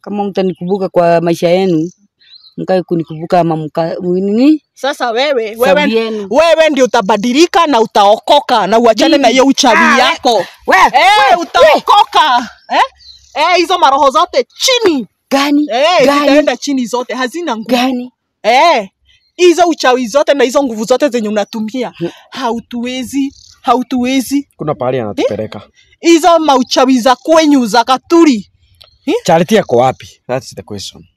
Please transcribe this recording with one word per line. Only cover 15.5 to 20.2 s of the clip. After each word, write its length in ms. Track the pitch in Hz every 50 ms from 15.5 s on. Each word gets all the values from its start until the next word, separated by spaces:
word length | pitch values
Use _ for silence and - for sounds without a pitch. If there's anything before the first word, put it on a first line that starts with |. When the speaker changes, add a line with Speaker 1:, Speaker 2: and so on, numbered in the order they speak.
| 302 285 294 285
Speaker 2:
Eh, 340 | 214 247 285 330 370 330 262
Speaker 1:
Gani? 140 | 269 277 285
Speaker 2:
zitaenda 360 | 294 277 277 294 294 294 247
chini 300 | - - 285 277 262 247
zote, 280 | 208 - 240 247 - 208
hazina 420 | 254 262 247 - 330 349 311 233
nguvu. 120 | 214 220 226 254
Speaker 1:
Gani? 360 | 240 247 269 254 247 247 254 _ _ _ _ _ _
Speaker 2:
Eh, 460 | - 208 240 262 311 349 311 240 196 196 _ _ _ _ _ _ _ _ _
hizo 260 | - 359 359 330 320 349
uchawi 400 | 349 302 - - 254 254 254 254
zote 280 | 214 190 277